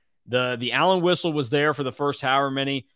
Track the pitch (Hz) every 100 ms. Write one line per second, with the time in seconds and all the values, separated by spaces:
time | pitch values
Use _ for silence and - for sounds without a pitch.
0 | _ _ - 123 123 123 120 127 175 190
1 | 175 175 170 151 123 143 151 143 131 -
2 | 143 139 131 139 139 135 135 139 -